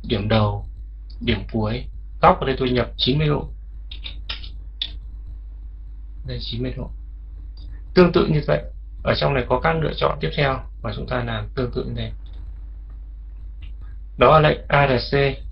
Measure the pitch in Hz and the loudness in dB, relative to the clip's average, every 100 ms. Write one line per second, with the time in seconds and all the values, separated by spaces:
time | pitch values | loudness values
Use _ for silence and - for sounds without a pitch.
0 | - 107 104 110 104 101 - - - - | 0 -2 4 6 4 2 -6 -10 -12 -12
1 | - - 117 107 98 110 107 117 - - | -12 -4 0 0 0 -2 0 -2 -6 -10
2 | - - 160 180 - 127 131 123 117 - | -12 4 6 6 0 0 2 2 0 0
3 | 127 147 151 147 - - - - - - | 2 4 4 2 -2 -10 -12 -12 -10 -10
4 | - - - - - - - - - - | -10 -10 -10 -10 -8 -10 -12 -8 -8 -8
5 | - - - - - - - - - - | -10 -10 -10 -10 -12 -12 -12 -12 -14 -12
6 | - - 127 123 - 113 131 127 113 - | -12 -10 -8 -6 -6 -4 -4 -4 -8 -10
7 | - - - - - - - - - - | -12 -12 -12 -12 -12 -12 -12 -12 2 8
8 | 175 175 - 151 147 147 - - - - | 8 8 4 2 4 2 0 -10 -12 -6
9 | - 117 147 139 - 123 160 165 147 - | 0 2 2 2 2 2 2 2 0 0
10 | 139 - 156 156 143 131 - - 113 107 | 0 0 -2 2 2 0 -6 -8 -6 -4
11 | - 127 117 110 104 - 123 127 131 113 | -2 -2 -2 -4 -4 -2 -2 -2 -4 -4
12 | 110 - - - - - - - - - | -6 -8 -10 -10 -10 -10 -10 -12 -12 -12
13 | - - - - - - - - - - | -12 -12 -12 -12 -12 -12 -12 -10 -12 -12
14 | - - 123 156 151 - - 147 139 123 | -12 6 8 10 8 4 2 4 6 4
15 | - 139 139 127 - | 4 2 2 0 -8